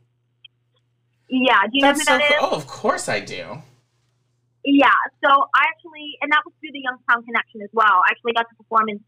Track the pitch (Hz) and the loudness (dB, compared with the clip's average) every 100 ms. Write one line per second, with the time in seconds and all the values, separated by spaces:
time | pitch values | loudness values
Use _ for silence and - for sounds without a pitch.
0 | _ _ _ _ - _ _ _ _ _ | _ _ _ _ -20 _ _ _ _ _
1 | _ _ - 254 254 214 208 269 277 285 | _ _ -6 -2 2 2 2 2 2 2
2 | 302 262 294 294 - - - - 226 349 | 0 0 2 0 -2 -4 -10 -6 -4 -4
3 | - - 95 92 82 143 - _ _ _ | -4 -6 -8 -12 -14 -16 -20 _ _ _
4 | _ _ _ _ _ _ 285 277 240 196 | _ _ _ _ _ _ 2 4 6 4
5 | - - 285 277 - 254 302 320 339 302 | 0 -2 2 4 4 0 0 -2 -16 -18
6 | 294 277 285 302 320 _ 311 277 262 254 | -16 -10 -2 -2 -2 _ -16 -10 -10 -6
7 | - 233 233 233 - 220 208 220 214 185 | -2 -2 -2 -6 -6 -12 -6 0 2 4
8 | 180 220 240 233 226 _ - 220 220 208 | 2 -2 -2 -2 -4 _ -4 0 0 -4